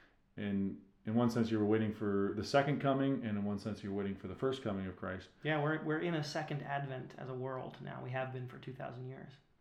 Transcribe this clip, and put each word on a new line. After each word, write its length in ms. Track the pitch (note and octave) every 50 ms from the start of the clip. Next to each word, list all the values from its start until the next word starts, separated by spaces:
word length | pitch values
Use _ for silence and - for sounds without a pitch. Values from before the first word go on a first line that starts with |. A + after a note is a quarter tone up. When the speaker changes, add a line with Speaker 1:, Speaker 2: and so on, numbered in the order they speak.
| - - _ _ _ _ -
Speaker 1:
in, 400 | - G#2 G2+ G2+ G2 G2 G2 - - - - - _ -
in 80 | A2 A2
one 140 | A#2 A#2+ A#2
sense 220 | A2+ B2 A2+ A2
you're 160 | A2 G#2+ G#2
waiting 260 | G2+ G#2+ A2 A2 G#2 G#2
for 400 | - G#2+ G2+ G2 G2 G2 G2+ - A2
the 60 | G2
second 360 | - - C#3+ C#3 C#3+ C#3+ -
coming, 400 | - C#3 C3+ C3+ C3+ C#3 C3+ B2+ B2
and 100 | A2 G#2
in 80 | G#2 G2+
one 140 | G2+ G2+ G2
sense 260 | - A2+ G2+ - -
you're 80 | G2+ G2
waiting 220 | G2+ G2 G2 G2
for 120 | F#2 -
the 80 | F#2+ F#2
first 300 | - - C3+ C3 C3+ -
coming 220 | A2+ G2+ G2 F#2+
of 100 | F#2 F2+
Christ. 320 | - - F#2+ F#2 G2+ - - - - -
Speaker 2:
Yeah, 180 | D3 D#3 D3+
we're, 240 | D3 D3+ D#3 D#3 D#3
we're 140 | D#3+ D3+ D#3+
in 160 | E3+ F3 E3+
a 100 | D#3 D3
second 380 | - - E3 D3 - D#3 C#3 C3+
Advent 500 | - C#3 C#3+ C#3+ C3 C3 C3 C3 - - -
as 100 | C#3 C3
a 60 | C3
world 420 | B2+ B2+ C3 C3 B2+ - A#2+ - - C#3
now. 160 | C#3 C3+ C3 C3
We 60 | B2+
have 220 | B2+ C3 C3 B2+ B2+
been 160 | B2+ B2 B2
for 80 | B2+
two 160 | C3 - - -
thousand 340 | C#3 C#3 - B2 B2 B2+
years. 240 | B2+ C3 - - - - - - _ _ _